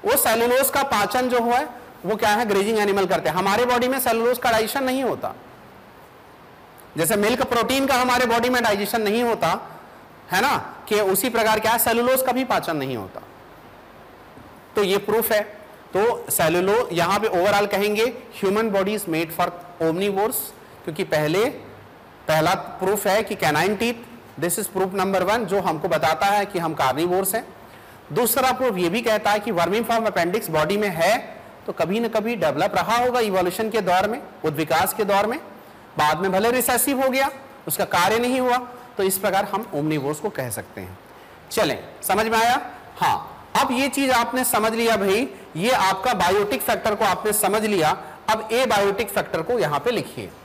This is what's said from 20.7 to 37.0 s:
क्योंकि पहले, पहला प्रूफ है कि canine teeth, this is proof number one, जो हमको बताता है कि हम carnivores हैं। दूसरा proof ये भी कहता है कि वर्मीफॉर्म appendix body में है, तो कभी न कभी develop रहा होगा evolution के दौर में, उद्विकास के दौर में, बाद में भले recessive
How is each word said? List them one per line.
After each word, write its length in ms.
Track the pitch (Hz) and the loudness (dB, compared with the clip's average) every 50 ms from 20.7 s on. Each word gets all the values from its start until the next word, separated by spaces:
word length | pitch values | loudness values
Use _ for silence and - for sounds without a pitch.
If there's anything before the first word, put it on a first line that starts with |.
| - - - | -20 -12 -12
क्योंकि 200 | 180 156 - 185 | -10 -6 -6 -4
पहले, 420 | - 165 151 151 151 165 196 226 277 - - - - - - - - - - - - - - - | 0 0 0 2 2 2 2 0 0 -2 -8 -16 -18 -20 -20 -20 -20 -20 -20 -20 -20 -20 -12 -2
पहला 260 | - 156 156 156 170 190 | 0 2 2 4 2 0
प्रूफ 540 | 196 - - - - 185 190 208 208 - | 0 -4 -12 -8 -4 -2 0 0 0 2
है 140 | 208 190 214 220 | 2 2 2 0
कि 120 | 220 214 | -2 -4
canine 400 | 190 185 156 147 151 170 196 214 | -2 0 0 2 2 2 0 0
teeth, 260 | 196 233 233 247 233 - - - - - - - - | 0 -2 -2 -2 -4 -10 -18 -20 -20 -20 -18 -8 -4
this 200 | 151 175 175 - | -4 -2 -2 -4
is 100 | 202 - | -6 -6
proof 240 | - 190 185 185 185 | -2 -2 -2 -2 0
number 300 | 196 185 196 196 185 180 | -2 0 0 2 0 2
one, 200 | 185 214 240 226 | 2 0 0 0
जो 160 | 165 196 202 | 0 0 0
हमको 260 | 180 185 160 151 156 | 0 0 -2 -2 0
बताता 380 | 185 170 151 160 160 160 165 202 | 0 0 2 2 2 2 2 2
है 200 | 196 202 208 202 | 2 4 2 0
कि 140 | 196 - 175 | 0 -4 -4
हम 140 | 170 160 156 | -4 -2 -2
carnivores 640 | 147 143 131 131 147 170 180 180 185 190 190 - | 0 0 0 2 0 0 2 2 0 0 0 -2
हैं। 100 | 185 - - - - - - - - - - - - - - 147 | -4 -6 -8 -18 -20 -20 -20 -20 -20 -20 -20 -20 -20 -16 -6 -2
दूसरा 380 | 190 247 220 - 269 262 254 | 0 0 2 2 2 2 2
proof 260 | 247 247 262 254 202 | 2 2 0 0 0
ये 120 | 180 175 165 | 0 0 0
भी 120 | 180 240 | 0 0
कहता 300 | 226 226 214 208 208 208 | 0 2 0 2 2 2
है 80 | 208 214 | 0 2
कि 120 | 214 240 | 0 -2
वर्मीफॉर्म 540 | 202 170 170 170 196 226 226 - 233 226 220 | 0 0 2 2 2 -2 0 0 0 0 0
appendix 440 | 214 190 190 170 175 180 233 - - | 0 0 0 0 0 0 -2 -4 -2
body 280 | 156 151 151 165 202 | 0 0 0 2 0
में 120 | 208 214 202 | 0 0 -2
है, 280 | 170 160 165 185 220 262 - - - - - - - - - | 0 0 2 2 2 0 -2 -10 -16 -18 -18 -20 -20 -14 -12
तो 80 | - 175 | -10 -4
कभी 260 | - 170 160 196 226 | -2 -2 0 0 -2
न 80 | 233 | -2
कभी 280 | 220 226 220 208 226 240 | 0 0 -2 -2 -2 -2
develop 400 | 202 165 151 135 143 180 208 202 | 0 0 0 2 0 0 0 0
रहा 220 | 185 170 185 226 | 0 0 2 2
होगा 220 | 240 247 254 240 247 | 2 2 2 2 2
evolution 500 | 226 208 185 190 175 175 175 - 220 220 | 0 2 2 2 0 0 0 -2 -4 -2
के 120 | 208 220 | -2 -2
दौर 260 | 190 185 175 185 190 | 2 2 2 2 2
में, 140 | 208 226 285 - - - - - | 0 -2 -6 -10 -16 -14 -4 -4
उद्विकास 480 | 156 151 143 160 147 160 160 175 196 - | -4 -2 -2 0 0 2 2 2 0 0
के 100 | - 208 | -2 0
दौर 240 | 196 202 196 208 | 2 2 2 2
में, 120 | 220 247 330 - - - - - - - - - - - | 0 -2 -6 -8 -14 -20 -20 -20 -20 -20 -20 -20 -12 -2
बाद 220 | 156 151 151 156 160 | 0 2 2 2 2
में 120 | 190 190 | 0 0
भले 200 | 180 190 214 233 | 2 2 2 2
recessive 520 | 247 254 240 - 247 233 - 294 277 254 | 2 2 2 2 0 0 2 0 0 2